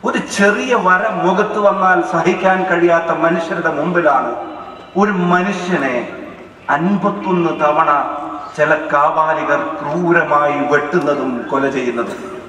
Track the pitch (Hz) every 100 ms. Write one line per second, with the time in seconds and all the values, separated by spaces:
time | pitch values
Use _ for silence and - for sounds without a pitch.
0 | 214 240 180 - 202 208 254 226 180 185
1 | 220 185 175 190 202 214 202 190 185 175
2 | 170 165 165 202 190 190 185 175 175 170
3 | 165 160 165 180 - 185 - - 175 175
4 | 165 143 - - - - - - - 180
5 | 208 185 175 180 190 185 180 175 135 120
6 | 104 - - - - - - 147 175 196
7 | 202 190 190 180 165 147 151 156 156 143
8 | - - - - - - 151 151 - 147
9 | 151 160 156 151 143 143 143 156 147 165
10 | 175 170 151 147 147 139 135 147 - 180
11 | 147 139 131 120 - 139 135 131 123 117
12 | 104 95 - 92